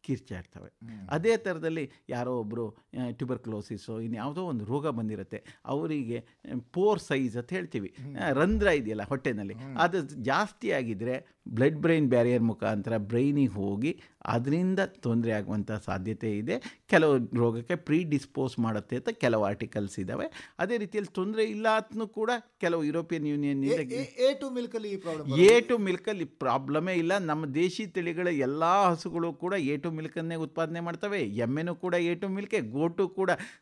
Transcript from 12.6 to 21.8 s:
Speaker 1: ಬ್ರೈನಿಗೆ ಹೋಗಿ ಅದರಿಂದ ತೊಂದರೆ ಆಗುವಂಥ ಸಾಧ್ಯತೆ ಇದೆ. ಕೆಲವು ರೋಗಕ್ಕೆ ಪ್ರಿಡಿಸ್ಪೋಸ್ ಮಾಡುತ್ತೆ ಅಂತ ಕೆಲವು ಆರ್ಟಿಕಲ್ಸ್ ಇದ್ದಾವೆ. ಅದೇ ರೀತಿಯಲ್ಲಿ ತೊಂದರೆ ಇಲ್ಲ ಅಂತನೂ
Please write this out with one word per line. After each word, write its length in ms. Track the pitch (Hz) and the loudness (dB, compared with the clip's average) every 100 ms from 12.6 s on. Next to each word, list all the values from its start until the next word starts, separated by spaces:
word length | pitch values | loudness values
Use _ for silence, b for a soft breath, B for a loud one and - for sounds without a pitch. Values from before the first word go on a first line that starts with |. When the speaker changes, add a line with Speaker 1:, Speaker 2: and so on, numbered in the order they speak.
| 107 104 107 113 | 0 -2 0 -2
Speaker 1:
ಬ್ರೈನಿಗೆ 560 | 104 117 139 143 131 | 0 2 2 4 2
ಹೋಗಿ 500 | 98 98 101 139 - B B | 2 -2 0 -2 -4 B B
ಅದರಿಂದ 560 | - 117 131 160 185 190 185 | -2 0 2 2 2 2 0
ತೊಂದರೆ 460 | - 120 117 117 | -2 0 2 2
ಆಗುವಂಥ 400 | 107 98 107 98 107 | 0 0 -4 -2 -6
ಸಾಧ್ಯತೆ 540 | - 95 95 107 113 104 | -4 -4 -4 -4 -2 -2
ಇದೆ. 460 | 113 117 - - - | -2 -4 -6 -18 2
ಕೆಲವು 500 | 185 156 135 117 117 | 4 6 4 2 2
ರೋಗಕ್ಕೆ 380 | 120 117 120 | 2 2 -4
ಪ್ರಿಡಿಸ್ಪೋಸ್ 840 | 170 170 156 170 147 - - 131 - | -6 0 0 2 -2 -2 -4 -2 0
ಮಾಡುತ್ತೆ 380 | 113 107 - 123 | 0 0 -4 -4
ಅಂತ 120 | 160 | -4
ಕೆಲವು 360 | - 127 110 | 0 2 4
ಆರ್ಟಿಕಲ್ಸ್ 540 | 101 101 110 107 98 - | 2 0 -4 -4 -4 -6
ಇದ್ದಾವೆ. 560 | 92 - 330 - - - | -6 -6 -8 -10 -18 -6
ಅದೇ 180 | 190 240 | -2 -2
ರೀತಿಯಲ್ಲಿ 380 | 208 214 190 | -2 -4 -4
ತೊಂದರೆ 300 | - 190 220 | -4 -2 0
ಇಲ್ಲ 240 | 220 208 220 | -2 0 2
ಅಂತನೂ 300 | 220 | 2